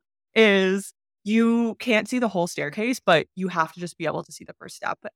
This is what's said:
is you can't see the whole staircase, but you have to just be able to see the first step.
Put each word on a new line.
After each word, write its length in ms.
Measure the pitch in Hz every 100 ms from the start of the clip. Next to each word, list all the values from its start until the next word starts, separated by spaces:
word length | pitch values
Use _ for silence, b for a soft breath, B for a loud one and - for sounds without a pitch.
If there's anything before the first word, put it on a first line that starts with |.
| _ _ _ 220
is 580 | 220 196 190 196 - _ _ _
you 520 | 202 220 233 233 233 -
can't 280 | 247 220 214
see 120 | 254
the 80 | 226
whole 180 | 185 175
staircase, 520 | - 147 214 240 262
but 260 | - 160 - 180
you 120 | 185
have 260 | 175 160
to 60 | 175
just 180 | 175 -
be 80 | 156
able 180 | 147
to 80 | 160
see 140 | - -
the 80 | -
first 160 | - -
step. 240 | - - -